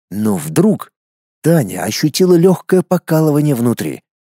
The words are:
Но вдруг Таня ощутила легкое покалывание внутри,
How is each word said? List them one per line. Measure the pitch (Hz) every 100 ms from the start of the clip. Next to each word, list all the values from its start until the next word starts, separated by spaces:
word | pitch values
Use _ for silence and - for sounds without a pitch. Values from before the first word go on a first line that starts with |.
| -
Но | 98 110 95
вдруг | 76 78 208 165 - _ _ _ _ _
Таня | 156 165 98 90
ощутила | 90 - 151 - 185
легкое | 175 180 175 - 185
покалывание | - 180 - 156 156 147 147
внутри, | 123 120 107 78 64 _ _ _